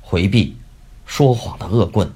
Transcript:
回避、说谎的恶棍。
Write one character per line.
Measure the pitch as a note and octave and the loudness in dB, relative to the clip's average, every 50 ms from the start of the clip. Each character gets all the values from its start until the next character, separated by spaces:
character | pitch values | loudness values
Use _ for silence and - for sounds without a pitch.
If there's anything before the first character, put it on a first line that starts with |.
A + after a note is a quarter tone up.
回 | _ - - E2+ F#2 | _ -4 -2 0 0
避、 | G2 A2 A#2 - - - - - - - - - - - - - | 2 2 2 0 0 -6 -16 -20 -20 -20 -20 -20 -20 -20 -20 -18
说 | - - - C#3+ C3 B2 | -14 0 2 2 2 2
谎 | A2+ - F#2 E2 - | 0 -4 -12 -12 -12
的 | - | -8
恶 | E2+ G2 A#2+ F#2+ | -2 0 0 0
棍。 | E2 - G#2+ F2+ D2 C#2+ | 0 0 -2 -2 -2 -6